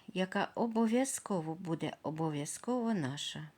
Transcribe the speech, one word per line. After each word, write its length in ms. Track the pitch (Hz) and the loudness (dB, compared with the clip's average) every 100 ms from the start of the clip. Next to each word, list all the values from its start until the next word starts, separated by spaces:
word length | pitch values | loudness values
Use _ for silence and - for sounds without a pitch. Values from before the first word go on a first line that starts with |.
| - | -8
яка 400 | 185 185 202 - - | -2 0 0 -2 0
обов'язково 1000 | 233 226 226 240 269 - - 190 156 160 | 0 4 4 4 2 -2 -2 0 0 -4
буде, 380 | 180 160 151 - | -2 0 -2 -4
обов'язково 920 | - 156 160 147 147 - - 247 226 | -4 0 0 0 -4 -6 -2 0 2
наша. 560 | 214 135 143 - - 156 | 2 0 -2 -4 -6 -10